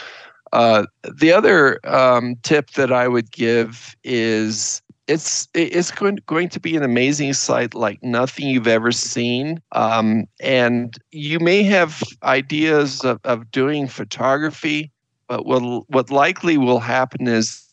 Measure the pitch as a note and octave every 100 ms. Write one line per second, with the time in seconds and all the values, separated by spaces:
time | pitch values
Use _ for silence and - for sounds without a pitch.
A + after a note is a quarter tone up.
0 | - - - _ _ A#2 A#2 A2 G2+ _
1 | - C#3+ D#3+ F3+ A3 F#3+ C#3 - - C3+
2 | C3 B2 B2 A#2+ - D3+ C#3+ - C3 B2
3 | B2 A#2+ A2 - A2+ A#2 A2+ A#2 - -
4 | - A#2+ A2+ A2 A2 G#2+ G#2+ - - _
5 | - D#3+ - - - - E3 E3+ F3 -
6 | G3+ G3+ - D#3 F3 - E3+ D#3+ C#3 A#2+
7 | B2+ D3 C#3+ C3+ - B2 A#2+ - A2 G2+
8 | B2+ A#2+ B2+ - C#3+ C3 A2+ A2+ A#2 A#2+
9 | - - A#2+ B2 C#3+ E3 - A#2+ A2+ A2+
10 | A2 A2 - _ C3+ C3 A#2+ A#2+ A#2+ A2+
11 | _ D#3 D3 E3 E3+ G3 G3+ G3 E3 D#3
12 | - - - C3+ C3+ D3+ D#3 D3+ C#3+ C3+
13 | C3 A2+ C3+ A#2 A2+ C3+ C3 D3+ C3+ -
14 | G#2 B2 B2 C3+ D#3 D3+ D#3 D3+ D3+ _
15 | _ _ - B2 - B2+ A#2+ A#2+ - C3
16 | B2 C#3 D3+ F#3 E3+ D#3 C3 B2 A#2 B2+
17 | B2+ - B2+ A2+ A2 - _